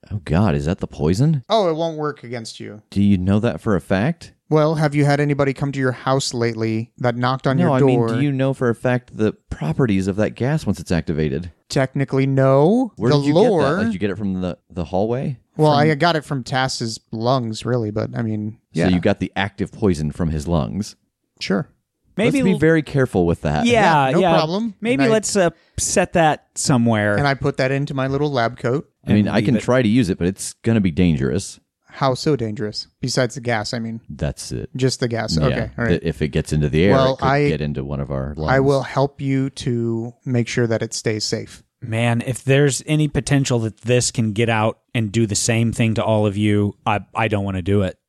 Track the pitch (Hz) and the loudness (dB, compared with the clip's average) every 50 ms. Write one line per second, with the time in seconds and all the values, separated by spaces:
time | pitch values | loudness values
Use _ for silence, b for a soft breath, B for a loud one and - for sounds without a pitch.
0 | - - - 104 - - 71 87 110 104 73 71 71 76 92 - - - - - | -14 -10 -10 -10 -6 -2 0 2 2 2 0 0 0 -2 -2 -4 -4 -10 -6 -2
1 | 71 78 90 98 131 156 160 139 - _ 208 226 202 175 160 151 165 165 160 151 | 0 0 2 2 2 2 2 0 -2 _ 0 2 2 2 0 -2 -4 -6 -6 -6
2 | 151 151 139 - - 120 120 120 113 110 - - 113 107 104 107 _ _ - 95 | -6 -6 -6 -8 -12 -12 -10 -10 -10 -12 -14 -14 -14 -14 -14 -18 _ _ -2 2
3 | 101 101 101 90 90 92 98 107 104 117 80 78 - 117 104 85 - - 101 92 | 4 4 4 4 2 2 2 2 2 0 -2 -2 -2 0 0 0 0 0 -2 0
4 | 101 147 170 _ - - _ _ _ _ 151 156 151 151 160 151 160 151 143 147 | 0 -2 -4 _ -10 -20 _ _ _ _ 2 2 2 2 2 0 0 0 2 2
5 | 143 143 143 143 147 147 143 135 143 139 135 - 151 139 135 139 131 127 120 - | 2 2 2 2 2 0 0 0 0 0 0 -2 -4 -4 -2 -2 -2 -2 -2 -2
6 | - 131 135 139 - - - 123 117 120 113 110 113 113 110 110 113 - _ - | -2 0 0 0 0 -2 -4 -2 -2 -2 -2 -2 -4 -2 -2 -4 -4 -6 _ -4
7 | 123 123 117 120 123 123 131 131 - 147 131 131 175 165 143 131 143 135 127 - | -2 -2 -2 0 -2 -2 -2 0 -2 0 0 2 2 2 4 4 4 4 4 4
8 | 120 113 113 127 139 147 139 131 135 135 135 - 135 120 113 - - 127 123 123 | 2 0 0 0 0 0 0 0 0 -2 0 0 0 0 0 0 0 0 0 0
9 | _ - - - 107 107 - _ _ _ - - 151 151 160 - 139 117 98 95 | _ -8 -4 0 0 0 0 _ _ _ -10 -6 -4 -4 0 0 2 2 2 2
10 | 95 98 95 98 107 80 - - 117 127 151 160 - 110 95 - 82 - 90 85 | 2 0 0 0 0 -2 -2 -2 -2 -2 -2 -2 -2 -2 -4 -4 -4 -2 -2 -2
11 | 78 - 85 71 78 76 65 71 90 87 - _ _ _ - - 135 131 _ 143 | -2 -2 -2 0 0 0 -2 -4 -6 -8 -14 _ _ _ -2 -2 -2 -2 _ -4
12 | 139 - - 135 135 135 135 135 135 135 135 139 143 170 214 247 262 220 _ - | -4 -2 0 0 0 2 2 2 4 4 6 6 6 4 4 2 0 -2 _ -2
13 | 104 - 151 143 139 143 151 170 214 247 208 165 143 135 156 190 214 233 220 - | 0 2 2 2 2 4 4 4 4 4 4 2 2 2 0 0 0 -2 -2 -2
14 | 95 101 92 95 107 98 95 92 92 90 - _ _ _ - 87 85 71 92 92 | -2 -4 -2 -2 -4 -4 -2 -2 -4 -4 -6 _ _ _ -6 -6 -6 -2 0 -2
15 | 101 113 120 127 143 151 131 - _ _ _ - 156 151 147 143 147 156 156 143 | 0 0 -2 -2 -4 -6 -6 -8 _ _ _ 2 4 4 4 4 4 2 2 2
16 | 156 175 165 156 131 - 147 135 117 - - 131 131 131 - - 123 113 110 - | 2 2 2 0 -2 -4 -6 -6 -6 -4 -2 -2 -2 -2 -4 -6 -6 -6 -8 -10
17 | _ _ - 110 113 120 135 135 120 113 110 110 - 117 123 123 113 104 104 107 | _ _ -8 -4 0 0 0 0 -2 -4 -8 -6 -4 -4 -2 -2 -2 -2 -4 -4
18 | 110 117 123 127 117 110 110 107 107 107 113 _ _ _ _ - - - 92 90 | -4 -4 -4 -6 -4 -4 -4 -4 -6 -8 -10 _ _ _ _ 0 2 2 2 2
19 | 82 104 101 - - - _ - 98 101 _ - 98 80 - - 110 101 90 73 | 2 0 0 0 -4 -6 _ -4 -6 -6 _ -6 -8 -8 -6 -2 0 0 2 2
20 | 78 76 73 - 90 80 76 78 69 73 87 82 67 55 52 92 104 - - _ | -2 -4 -4 -2 -4 -2 -2 -4 -4 0 0 0 0 -2 -4 -8 -8 -8 -12 _
21 | _ _ _ _ _ _ _ _ - - 185 202 160 _ _ _ _ _ _ _ | _ _ _ _ _ _ _ _ -6 -4 -2 -4 -4 _ _ _ _ _ _ _
22 | _ _ _ - 208 240 254 277 262 190 185 143 147 160 165 160 147 - - 139 | _ _ _ 0 0 2 2 2 2 2 2 4 4 4 4 2 0 -2 0 0
23 | 127 120 - 101 87 85 82 - - 78 73 76 - 233 240 226 208 180 160 147 | 0 2 2 2 2 2 0 0 0 -2 0 0 2 2 4 4 4 4 4 4
24 | 139 135 135 - 190 175 165 160 160 156 170 202 226 233 196 _ - 226 247 269 | 2 2 2 2 4 4 4 2 2 0 -2 -4 -4 -6 -8 _ -4 -2 0 2
25 | 277 240 220 220 208 - - 208 180 165 - b b b b - - - - 208 | 2 2 2 2 0 0 0 2 2 2 0 b b b b -6 -6 0 0 0
26 | 180 175 - 185 160 156 143 - _ _ _ - - - 156 123 117 117 113 107 | 0 2 2 2 2 2 2 0 _ _ _ -8 0 2 2 2 4 2 2 2
27 | 104 104 104 101 143 143 135 120 131 143 139 - 135 127 139 139 143 143 151 135 | 2 2 2 2 2 0 -2 0 -2 -4 -2 0 -2 0 0 -2 -4 -4 -4 -4
28 | 131 135 135 143 147 151 143 127 113 113 120 120 - 123 120 147 - _ _ _ | -4 -2 -2 -2 -2 0 0 0 0 -2 -2 -2 -2 -2 -2 -2 -4 _ _ _
29 | _ - 98 104 104 90 76 107 - - 127 110 - - 120 131 127 107 107 127 | _ 2 2 2 2 2 0 0 2 2 0 0 2 2 2 2 4 4 4 2
30 | 123 165 190 - 85 87 98 - - - - _ _ 117 113 113 98 92 78 69 | 2 2 0 0 0 -2 -2 -2 -10 -12 -12 _ _ 0 2 2 2 2 2 4
31 | 92 87 80 67 67 65 62 92 98 - - - _ _ _ _ _ _ - - | 4 4 4 2 0 0 -2 -2 -4 -6 -16 -20 _ _ _ _ _ _ -8 -2
32 | - 135 127 120 - 160 151 120 117 110 104 107 110 104 107 - - _ _ _ | -2 -2 -2 0 -2 -2 -2 -2 -2 -6 -6 -6 -8 -8 -8 -10 -12 _ _ _
33 | - 131 - - 131 117 - - 120 123 120 110 104 - - 120 113 113 113 117 | -8 -4 -2 0 -2 -2 -4 -6 -6 -4 -4 -4 -4 -6 -6 -8 -8 -8 -10 -12
34 | _ _ 73 69 - 71 65 - - - 65 58 - - _ - 127 131 - - | _ _ -8 -6 -4 -4 -4 -6 -10 -10 -8 -8 -8 -8 _ -2 0 0 0 -2
35 | 135 120 113 113 117 110 - 156 151 139 131 120 113 110 - - 120 117 87 - | -4 -4 -4 -4 -4 -2 -2 0 0 0 0 -2 -4 -6 -6 -4 -2 0 0 0
36 | - 82 78 - - 73 - 80 73 - - 78 73 71 64 78 85 101 98 135 | 0 -4 -4 -2 -4 -2 -2 -4 -2 0 -2 0 0 2 2 2 4 4 4 4
37 | 67 67 135 - - 131 139 143 147 143 - - 76 73 71 - 67 69 71 69 | 2 2 0 0 0 0 0 2 2 0 0 -2 -4 -4 -4 -6 -6 -6 -6 -6
38 | 71 67 71 67 67 71 73 76 78 82 127 135 135 139 139 135 131 - - 139 | -6 -4 -4 -6 -6 -6 -6 -4 -2 0 2 2 4 2 2 0 -2 -4 -2 -2
39 | 135 139 _ - 143 135 135 135 135 139 _ - - 135 120 117 117 117 113 113 | -2 -2 _ -6 -4 -2 -2 -2 -2 -4 _ -6 -6 -4 -2 -2 -2 -2 -4 -4
40 | 113 120 120 _ _ 139 127 120 120 - - 131 123 113 113 110 113 110 - - | -6 -8 -12 _ _ -2 0 0 0 0 0 0 0 0 0 -2 -2 -4 -8 -6
41 | - 120 110 107 - - - 110 107 - - - _ _ _ _ - 110 110 113 | -4 -4 -4 -2 -4 -4 -6 -6 -8 -12 -18 -20 _ _ _ _ -10 -6 -4 0
42 | 120 120 117 117 - - 120 - - 131 135 139 147 143 127 - - - 151 151 | 0 0 0 0 -2 -4 -6 -6 0 2 4 4 4 4 2 -2 -4 -2 0 0
43 | 151 147 - 160 117 - 147 139 139 - 131 120 110 110 98 _ - 113 123 123 | 0 0 0 -4 -2 0 0 0 2 2 0 -2 -2 -4 -6 _ 0 2 2 2
44 | 123 - - - 113 110 101 104 120 110 117 110 107 113 - _ _ _ _ 123 | 2 0 -2 -2 -2 -2 0 0 0 2 2 2 0 0 -2 _ _ _ _ -4
45 | 113 104 95 113 117 104 104 - - - 117 113 117 113 107 - 120 113 110 117 | -4 0 0 0 0 2 0 -2 0 0 0 2 2 0 0 0 0 0 0 0
46 | 101 101 110 107 107 107 95 104 107 107 104 104 104 101 - _ _ 117 107 104 | 0 2 2 2 2 2 0 2 2 2 4 2 2 0 -2 _ _ -2 -2 -2
47 | 98 _ _ - 113 110 104 101 101 98 95 92 87 92 101 104 98 92 - _ | -4 _ _ -2 -2 0 0 -2 -2 -2 -4 -4 -2 0 2 2 2 0 -4 _
48 | _ | _